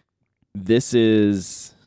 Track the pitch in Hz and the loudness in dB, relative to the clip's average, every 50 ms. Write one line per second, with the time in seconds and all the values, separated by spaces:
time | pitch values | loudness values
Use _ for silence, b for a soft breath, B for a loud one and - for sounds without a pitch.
0 | _ _ _ _ _ _ _ _ _ _ _ 101 95 92 113 120 135 - 127 120 | _ _ _ _ _ _ _ _ _ _ _ -14 -2 0 0 0 0 0 0 2
1 | 113 110 110 107 104 101 101 98 90 - - - - - - _ _ | 2 4 4 2 2 2 0 -2 -4 -8 -12 -14 -14 -18 -20 _ _